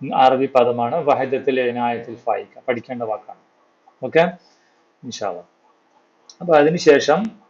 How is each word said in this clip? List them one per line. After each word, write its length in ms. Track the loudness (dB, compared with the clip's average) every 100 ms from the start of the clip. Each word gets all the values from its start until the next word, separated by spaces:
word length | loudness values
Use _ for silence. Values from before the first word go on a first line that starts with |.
| -6 2
അറബി 300 | 4 4 2
പദമാണ് 500 | 2 2 0 -2 -2
വഹദത്തിൽ 640 | 0 0 0 -2 -2 -2
ഇനായത്തിൽ 540 | -2 -2 -4 -4 -10 -10
ഫായിഖ. 440 | -6 -6 -6 -12 -6
പഠിക്കേണ്ട 360 | -6 -6 -10
വാക്കാണ്. 360 | -8 -8 -10 -20 _ _ _ _ _ -12 -2
ഓക്കെ? 140 | 2 2 -2 _ _ _ _ _ _
ഇൻഷാ 260 | -16 -10 -8
അല്ലാ. 140 | -10 -16 _ _ _ _ _ _ _ _ -10
അപ്പൊ 160 | 2 4
അതിനുശേഷം 680 | 4 2 4 4 4 0 -2 -10